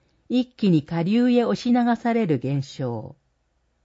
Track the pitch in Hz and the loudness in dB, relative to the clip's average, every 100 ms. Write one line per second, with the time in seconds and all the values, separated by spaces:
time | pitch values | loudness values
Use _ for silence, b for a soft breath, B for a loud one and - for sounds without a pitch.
0 | _ _ - 240 254 - 208 160 143 170 | _ _ -4 -2 -2 -2 2 2 0 -4
1 | 170 226 247 240 226 208 247 240 240 233 | 0 2 2 2 0 -2 0 2 2 0
2 | 254 233 202 139 127 143 135 - 131 117 | 0 -2 0 -2 -2 -4 -6 -8 -8 -8
3 | 95 - _ _ _ _ _ _ | -10 -18 _ _ _ _ _ _